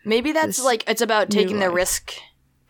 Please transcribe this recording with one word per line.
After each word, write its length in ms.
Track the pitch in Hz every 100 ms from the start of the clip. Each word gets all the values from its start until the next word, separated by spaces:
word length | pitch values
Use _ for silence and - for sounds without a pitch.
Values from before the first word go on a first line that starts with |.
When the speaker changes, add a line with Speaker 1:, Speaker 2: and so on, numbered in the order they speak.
Speaker 1:
Maybe 280 | 208 226 277
that's, 240 | 311 311 269
Speaker 2:
this 80 |
Speaker 1:
like, 180 | 254 240 -
it's 120 | 226
about 280 | 226 220 196
Speaker 2:
new 80 | 202
Speaker 1:
taking 200 | 185 208
the 60 | 190
Speaker 2:
life. 80 | 175
Speaker 1:
risk 380 | 185 - - - - _ _ _ -